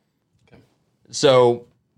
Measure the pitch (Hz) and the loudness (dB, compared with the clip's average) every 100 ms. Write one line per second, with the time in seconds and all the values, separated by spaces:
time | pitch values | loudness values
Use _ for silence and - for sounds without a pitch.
0 | _ _ _ _ _ _ _ _ _ _ | _ _ _ _ _ _ _ _ _ _
1 | _ 123 147 131 123 120 - _ _ | _ -4 0 2 0 -2 -12 _ _